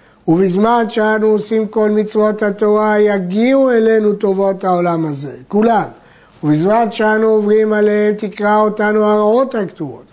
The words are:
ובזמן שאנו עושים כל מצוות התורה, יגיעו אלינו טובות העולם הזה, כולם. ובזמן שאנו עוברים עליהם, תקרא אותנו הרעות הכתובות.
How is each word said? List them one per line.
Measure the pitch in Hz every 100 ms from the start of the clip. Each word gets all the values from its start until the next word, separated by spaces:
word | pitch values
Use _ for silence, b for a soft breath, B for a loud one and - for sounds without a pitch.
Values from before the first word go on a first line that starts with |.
| b b -
ובזמן | 170 190 185 226 240 220
שאנו | 226 214 214 220
עושים | 208 208 220 214
כל | 220 214
מצוות | 208 208 214 214 214
התורה, | 208 202 214 208 214 208
יגיעו | 208 202 180 208 247 269 262
אלינו | 233 226 220 208
טובות | 202 202 190 196 190
העולם | 190 175 175 165 156
הזה, | 139 143 123 127
כולם. | 208 233 214 - - b b b b
ובזמן | 151 151 185 226 226
שאנו | - 214 214 220
עוברים | 214 208 214 214
עליהם, | 208 208 208 208 208
תקרא | 208 - 208 214
אותנו | 214 208 208 214 208
הרעות | 214 208 240 262 226
הכתובות. | 190 - 143 113 -